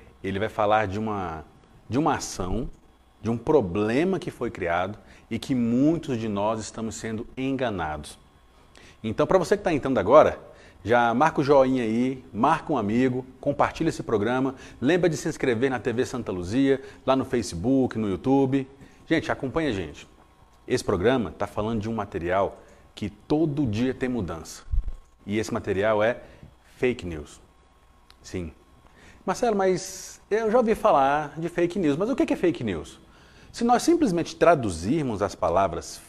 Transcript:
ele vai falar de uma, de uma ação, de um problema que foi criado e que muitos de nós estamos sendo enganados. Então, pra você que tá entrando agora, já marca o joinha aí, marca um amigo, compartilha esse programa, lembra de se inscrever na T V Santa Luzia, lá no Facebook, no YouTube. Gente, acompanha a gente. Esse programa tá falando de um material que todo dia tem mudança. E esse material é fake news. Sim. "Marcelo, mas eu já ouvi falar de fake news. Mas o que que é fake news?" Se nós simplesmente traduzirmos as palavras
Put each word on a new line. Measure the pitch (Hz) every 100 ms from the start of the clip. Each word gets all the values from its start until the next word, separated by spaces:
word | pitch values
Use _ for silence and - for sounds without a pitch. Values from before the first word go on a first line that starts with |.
| - -
ele | 98 95
vai | 107
falar | - 104 107 104
de | 101
uma, | 110 104 87 80 - - - - -
de | 117
uma | 156
ação, | 120 - - 92 104 156 - - _ _ _
de | 104
um | 117
problema | 156 156 92 92 107 123 180 180
que | -
foi | - 120
criado | - 85 85 98 104 - - -
e | 117
que | - 131
muitos | 117 120 147 165 160 120
de | 110
nós | 101 104 113
estamos | 101 - 113
sendo | 101 113 110 120 -
enganados. | 131 131 123 95 78 76 76 - _ _ _ _ _ - - -
Então, | 110 110 147
pra | 185
você | 160 202
que |
tá | 190
entrando | 151 135 123
agora, | 120 277 98 - - - - -
já | 98 120 120 117
marca | 156 156
o |
joinha | 139 143 131 131
aí, | 113 113 127 135 -
marca | 101 135 156 -
um | 139
amigo, | 101 117 131 127 - -
compartilha | 143 143 117 - 160
esse | -
programa, | 120 110 104 127 135 131 - -
lembra | 127 180 175
de | 151
se | 170
inscrever | - 139 113 135
na | 123
T | 120
V | 113 123
Santa | 127 113
Luzia, | 92 87 120 139 135 - -
lá | - 135
no | 123
Facebook, | 123 104 85 107 135 123 110
no | 107
YouTube. | 90 135 135 135 139 131 - - - -
Gente, | 160 -
acompanha | 110 135 160 156
a |
gente. | 98 80 73 - - _ _ _ _ -
Esse | 123
programa | - 98 104 131 92
tá | - 101
falando | - 107 113
de | 104
um | 113
material | 101 92 85 92 92 - - - -
que | - 104
todo | - - 151 160 143 135
dia | 104 127 127
tem | 127
mudança. | 123 87 80 78 - - - - - - _ -
E | 107
esse | 107
material | 107 107 95 107 107
é | 110 123 - - - - _ -
fake | 127 120
news. | 90 78 71 - - _ _ _ _ _ _ -
Sim. | - 95 82 - _ _ - _ - - -
"Marcelo, | 180 240 202
mas | 190 180 - - - - -
eu | 208 220
já | 240
ouvi | 226 208
falar | 220 151 135 147 147 160
de | 165
fake | 170 170 202
news. | 156 143
Mas | 214
o | 277
que | 311
que |
é | 294
fake | 180 -
news?" | 113 82 80 - - - - - -
Se | -
nós | 233 240
simplesmente | - 339 269 170 151 -
traduzirmos | 160 165 110 80 92 160 135 101
as | 98
palavras | - 87 87 98 80 - -